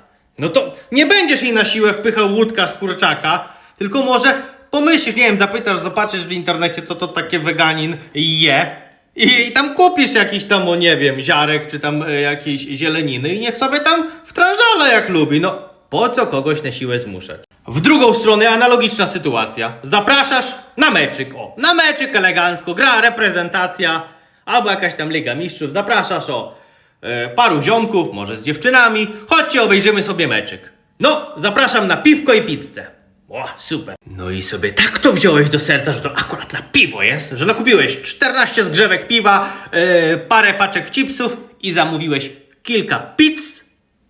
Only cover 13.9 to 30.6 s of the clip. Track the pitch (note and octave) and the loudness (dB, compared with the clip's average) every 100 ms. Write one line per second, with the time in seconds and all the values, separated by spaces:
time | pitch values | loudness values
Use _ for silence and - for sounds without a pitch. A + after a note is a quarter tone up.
13.9 | E4+ D#4+ - - - F4+ G4+ A#4 G4+ C#4 | 0 -2 -10 -14 0 2 4 4 4 4
14.9 | A3+ - E3+ C#3+ C#3+ F#3 - - - _ | 4 2 0 2 2 0 -4 -12 -20 _
15.9 | D#3 A#3 B3 - C3+ D3 D3 C#3 A#2+ B2+ | -2 0 0 0 -2 -2 -2 -4 -8 -4
16.9 | A#2+ A2+ F#2 - - - _ - B2+ F3 | -4 -6 -12 -14 -18 -20 _ -6 -2 2
17.9 | D4 A#3+ - A3 G#3+ A3+ A3+ B3 A#3+ A3+ | 6 6 4 4 4 4 4 4 4 2
18.9 | - G3 F3+ D3+ A2+ G#2+ - A2+ - C3+ | 0 -2 -2 -2 -2 -4 -6 -8 -8 0
19.9 | G#3 G#3 C#4 C4+ C4 B3+ - - - D4+ | 0 4 2 2 0 -2 -10 -14 0 2
20.9 | F#3+ C#3+ - C3 C3 G#2 - D4+ E4+ D#4 | 2 0 -4 -10 -10 -16 -2 0 2 2
21.9 | D4 C#4+ G#3 F#3+ F3 F3 E3+ - F3 C4+ | 0 -2 0 0 2 0 -2 -8 0 2
22.9 | A3+ A#3 A#3 G#3 F3 F3 F#3+ F3+ F3+ E3+ | 4 2 2 0 0 -4 -2 -4 -2 -2
23.9 | D#3+ D#3+ - _ _ - A#3+ G#3 G3 F3 | -2 -6 -18 _ _ -2 0 0 -2 -2
24.9 | - D#3 D#3 B2+ C3+ E3+ - D3 E3 G3 | -4 -4 -4 -4 -6 -8 -6 -4 -4 0
25.9 | G#3+ - E3+ - B2 G#2 - _ _ _ | 0 0 -4 -4 -6 -8 -16 _ _ _
26.9 | _ - A#2+ B2 F3+ A#3 D3+ C#3 A#3 A3 | _ -8 -6 -4 2 2 2 2 2 2
27.9 | F#3+ - G2 G2+ A2 D3 D3+ B3 B3+ A#3 | 0 -2 -6 -8 -8 -6 -2 2 4 4
28.9 | A3 G#3 - - E4 D4+ C4 G#3+ G3 G3+ | 2 -4 -8 0 0 2 0 2 4 2
29.9 | G#3 G3 E3+ D3 G#2+ - F#2 | 0 -2 -2 -2 -2 -4 -12